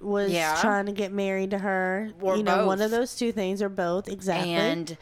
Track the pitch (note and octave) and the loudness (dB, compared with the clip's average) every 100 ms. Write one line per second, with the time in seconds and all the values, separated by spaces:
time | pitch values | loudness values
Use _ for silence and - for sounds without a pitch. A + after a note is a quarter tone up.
0 | G3+ G3+ G3+ E3+ D#3 D#3+ G#3+ G3+ G3+ G3+ | -2 0 2 2 2 2 2 2 0 -2
1 | G3 G3+ G3 F#3+ F#3+ G3 G3 F#3+ F#3 F#3+ | -2 -2 0 0 -2 -2 0 0 0 -2
2 | A3 F3+ F#3+ F#3+ G3+ F#3+ F#3+ F#3+ G#3+ A#3 | -4 -4 0 2 2 2 4 2 2 0
3 | B3 - A#3 A3 F#3+ G3 G3+ G3 F3 F3+ | 0 -2 -2 0 -2 -2 -2 -2 0 0
4 | - F#3+ F#3+ F3 F3+ E3+ E3 E3 D#3+ D#3+ | -2 -4 -2 0 0 0 0 0 -4 -12